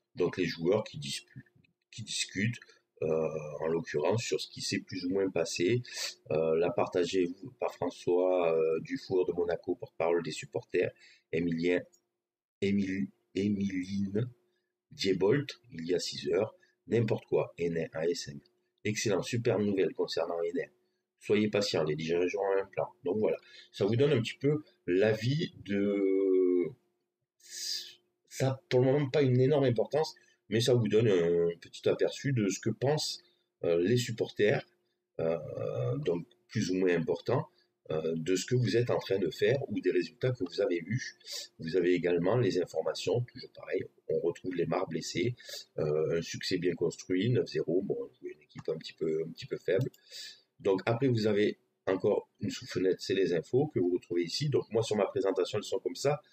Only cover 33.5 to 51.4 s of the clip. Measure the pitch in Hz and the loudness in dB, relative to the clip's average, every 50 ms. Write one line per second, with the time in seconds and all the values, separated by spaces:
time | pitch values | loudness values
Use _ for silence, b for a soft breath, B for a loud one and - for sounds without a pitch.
33.5 | _ _ - 85 85 85 87 101 123 123 120 - 113 - 92 - - - 104 104 | _ _ 0 2 2 4 4 4 2 2 2 -2 -2 -4 -4 -4 0 2 4 4
34.5 | - 143 - - _ _ _ _ _ _ _ _ _ - 80 82 82 - - 73 | 4 2 -2 -8 _ _ _ _ _ _ _ _ _ -2 -2 0 0 -2 -4 -8
35.5 | - - 60 50 50 - - 60 65 71 78 85 85 87 82 - _ _ _ _ | -8 -6 -6 -4 -2 -2 -2 -2 -2 -2 0 -2 -2 -2 -4 -10 _ _ _ _
36.5 | - 104 - 85 90 92 95 90 87 85 80 82 85 - - - 117 147 165 b | -2 -2 0 0 2 2 4 4 4 2 2 0 -2 -2 0 0 0 0 0 b
37.5 | b b b b b _ _ - 78 78 80 80 82 82 80 87 92 92 - - | b b b b b _ _ -4 -4 -2 -2 -2 -2 -2 0 0 0 0 2 0
38.5 | 123 127 123 101 104 117 123 120 92 80 - - 95 101 95 80 - - 104 104 | 2 2 2 2 2 2 2 2 0 -2 0 0 0 0 0 -2 0 2 2 2
39.5 | 131 143 - - 104 - - 90 82 90 85 - - _ - 127 123 - 92 - | 2 2 0 -4 -4 0 0 2 2 2 0 -2 -4 _ -2 -2 0 -2 -6 -6
40.5 | - - 101 95 87 85 82 90 113 127 - - - B B B B B B B | -2 -2 0 0 0 -2 -2 -4 -4 -4 -4 -8 -14 B B B B B B B
41.5 | _ - 80 80 87 92 87 90 90 85 78 87 87 85 85 92 110 127 113 95 | _ -10 -8 -2 0 2 4 4 2 2 2 2 0 2 2 2 2 4 2 2
42.5 | 85 90 85 - - 80 - 80 78 - - - - 123 123 - _ - - - | 2 0 -2 -2 -4 -4 -4 -2 -4 -2 -2 0 0 0 -2 -4 _ -16 -18 -18
43.5 | _ - - - 82 98 95 - _ _ _ - 80 80 78 85 85 - - 92 | _ -18 -10 -6 -6 -6 -6 -8 _ _ _ -4 -4 0 0 -2 -4 -2 -8 -6
44.5 | 90 87 82 78 82 92 95 85 80 80 - - - 85 92 120 123 B B B | -4 -2 -2 0 0 -2 -2 -2 -6 -6 -6 -4 -2 -2 -2 -2 -2 B B B
45.5 | B B B B _ - 80 76 76 78 78 71 78 85 80 - - 123 - - | B B B B _ -4 -2 0 0 0 0 0 0 -2 -2 -4 -8 -8 -4 -4
46.5 | 95 92 82 90 82 - 87 82 - - - - 92 92 101 123 127 92 - - | -4 0 0 -2 -2 0 -2 -4 -4 -6 -6 -2 0 0 2 2 2 2 0 0
47.5 | - 76 - - 82 92 104 - 73 69 67 - - _ - - - - - _ | -2 -4 -2 0 0 0 0 0 -4 -6 -6 -10 -14 _ -14 -14 -14 -14 -20 _
48.5 | - - - - 80 80 - - - _ 80 80 80 80 80 82 82 - - - | -20 -10 -6 -6 -6 -6 -8 -14 -8 _ -4 -2 -2 -2 -4 -6 -10 -14 -10 -10
49.5 | - - - - 87 110 131 - - B B B B B B B B B B B | -10 -6 -2 0 0 0 0 -2 -6 B B B B B B B B B B B
50.5 | _ _ - 101 95 95 - 117 117 117 139 135 120 113 104 110 101 101 | _ _ 0 2 2 2 2 -2 0 2 2 2 2 2 2 2 2 2